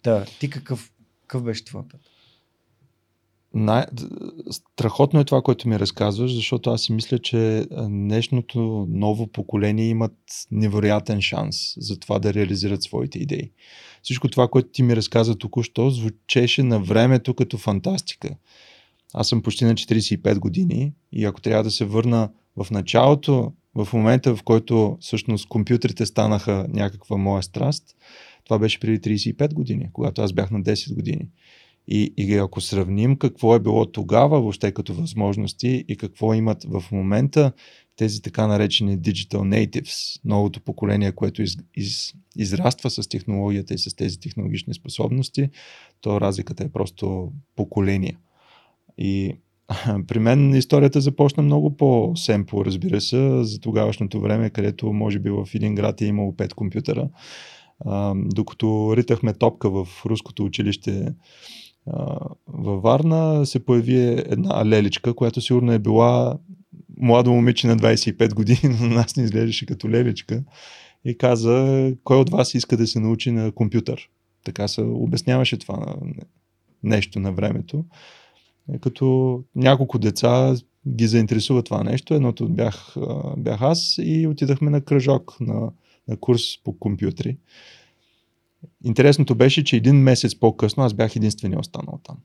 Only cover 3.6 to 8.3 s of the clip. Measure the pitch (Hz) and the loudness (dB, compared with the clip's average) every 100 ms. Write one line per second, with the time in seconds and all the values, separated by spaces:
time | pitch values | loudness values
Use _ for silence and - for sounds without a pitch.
3.6 | 107 113 - 120 - - - 160 - - | 2 2 0 -10 -12 -12 -14 -16 -14 -14
4.6 | _ - 113 - 147 156 143 135 131 117 | _ -4 -4 2 2 4 2 2 2 0
5.6 | 120 107 101 - 104 101 127 120 110 123 | 0 0 -2 -2 -2 -2 -4 -4 -4 -2
6.6 | - 117 - 110 107 120 - 117 110 107 | -2 -2 -2 -4 -2 -4 -2 0 0 0
7.6 | - 156 110 101 101 110 110 | -4 -8 -6 -4 -2 -2 0